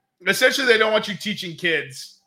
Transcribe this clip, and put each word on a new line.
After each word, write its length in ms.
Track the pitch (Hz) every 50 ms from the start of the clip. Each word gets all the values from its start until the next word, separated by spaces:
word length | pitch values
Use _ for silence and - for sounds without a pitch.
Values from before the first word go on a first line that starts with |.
| _ _ _ _ 180
Essentially, 400 | 190 190 - 254 269 - 269 269
they 120 | 247 226 220
don't 140 | 220 220
want 160 | 214 214 214 208
you 60 | 202
teaching 400 | - - 208 196 - - 175 160
kids 640 | - 180 175 160 147 135 135 131 - - - - _ _